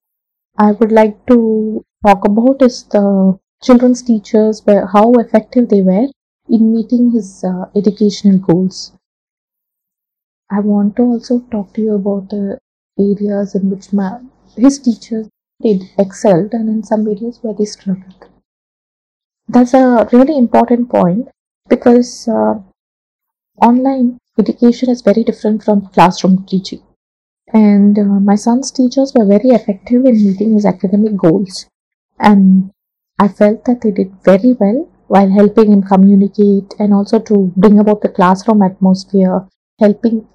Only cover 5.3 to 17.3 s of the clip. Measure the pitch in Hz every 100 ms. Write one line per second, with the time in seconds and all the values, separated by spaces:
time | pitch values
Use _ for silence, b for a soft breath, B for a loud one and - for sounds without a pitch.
5.3 | 220 214 254 226 202 185 185 277 _ _
6.3 | _ - 233 220 226 220 240 240 226 190
7.3 | - 185 180 185 202 202 196 208 202 202
8.3 | 190 190 170 185 - - _ _ _ _
9.3 | _ _ _ _ _ _ _ _ _ _
10.3 | _ - 196 208 202 202 208 247 233 -
11.3 | 247 247 214 190 - 220 208 196 202 190
12.3 | 208 196 - _ _ _ - 202 202 202
13.3 | 202 202 190 190 196 - 202 190 240 -
14.3 | _ _ - 269 277 247 214 - 220 214
15.3 | _ _ _ 226 190 185 - 196 - 220
16.3 | 170 202 233 220 220 - 214 214 202 233